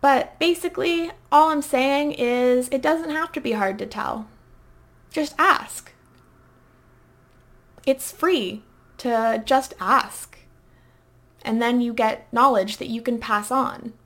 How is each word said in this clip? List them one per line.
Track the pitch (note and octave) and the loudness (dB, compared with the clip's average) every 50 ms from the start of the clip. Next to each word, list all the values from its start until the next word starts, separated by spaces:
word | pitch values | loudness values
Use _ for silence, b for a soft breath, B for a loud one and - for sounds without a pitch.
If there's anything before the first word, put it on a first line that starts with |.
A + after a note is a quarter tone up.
| - | 6
But | C#4 C4+ B3 - - - - | 4 4 4 2 -2 -4 0
basically, | D#4 F4 F4 E4 - F4 - - - E4+ E4+ E4+ E4 E4+ - - _ _ | 2 2 2 0 -2 -8 -4 -2 -2 0 0 -2 -2 -6 -8 -14 _ _
all | - D4 D#4 D#4+ | 6 6 6 6
I'm | D#4 D4 | 2 0
saying | C#4 - - B3+ C4 C#4 C#4 C#4+ D4 D4 | -2 0 0 2 2 2 2 2 0 -2
is | - - A#3+ A#3+ B3 B3 B3 B3 B3 B3+ B3+ B3 | -2 -2 -2 0 0 2 2 4 2 2 0 0
it | - C4+ | -4 -2
doesn't | B3+ D4+ D#4+ E4 E4 D#4+ | 0 0 0 0 -2 -4
have | D4 D#4 E4 E4+ | -4 -4 -4 -4
to | - D#4 | -6 -8
be | B3+ A#3+ | -4 -4
hard | A3 G#3+ G3+ F#3+ G3 G#3 | -2 -2 -2 -2 -2 -6
to | G3 | -10
tell. | G3+ - G#3+ - - - A3 G#3+ - - _ _ _ - - _ _ - - - _ _ _ _ _ | -10 -8 -8 -6 -6 -6 -8 -10 -14 -18 _ _ _ -20 -20 _ _ -20 -20 -20 _ _ _ _ _
Just | - D#4+ D4+ D4 - - | -4 -4 -4 -4 -2 0
ask. | D#4+ G4 E4 - - - - - - - - _ _ _ _ _ _ _ _ _ _ _ _ _ _ _ _ _ _ _ _ _ _ _ _ _ _ _ _ _ _ _ - - _ _ _ - - | 2 2 2 2 -2 -8 -14 -16 -16 -18 -20 _ _ _ _ _ _ _ _ _ _ _ _ _ _ _ _ _ _ _ _ _ _ _ _ _ _ _ _ _ _ _ -20 -20 _ _ _ -6 0
It's | C4+ C4+ C4+ - - | 0 0 0 -2 -14
free | - - - F4 F#4 D4 G#3 F3+ G#3+ G#3+ - _ _ _ _ _ - - | -6 -2 0 2 2 2 0 -4 -8 -10 -14 _ _ _ _ _ -20 -8
to | - B3+ A#3 A3+ A3+ A3+ A3 A3 A3 | -4 -2 0 0 2 0 0 -2 0
just | - C4 C4 - - - - | 2 2 2 2 -2 -12 -8
ask. | F#3 F#3+ A#3+ B3+ - - - - - - - - - - _ _ _ b b b b b b b b b _ _ _ _ _ _ | 0 2 2 2 2 0 -8 -16 -16 -18 -20 -20 -20 -20 _ _ _ b b b b b b b b b _ _ _ _ _ _
And | - A#3 A3 A3+ | -6 -4 -2 0
then | A#3 A#3 A#3+ B3 | 0 2 2 2
you | A#3+ A#3+ A3+ | 0 0 0
get | A3+ A#3 A3 - - - _ | 0 0 0 0 -4 -10 _
knowledge | - A#3+ B3 C#4 B3+ G#3 F#3+ G#3 G#3 | 2 4 4 6 6 4 0 0 -4
that | - - A#3 | -10 -8 -8
you | A3+ A#3 | -8 -4
can | A3+ B3+ A#3+ A3+ | -4 -4 -4 -4
pass | - - A3 G#3 G#3 - | -2 -2 -2 -2 -2 0
on. | B3+ C4+ C4 - - - - A#3+ - _ _ | 0 0 0 -2 -4 -8 -14 -16 -16 _ _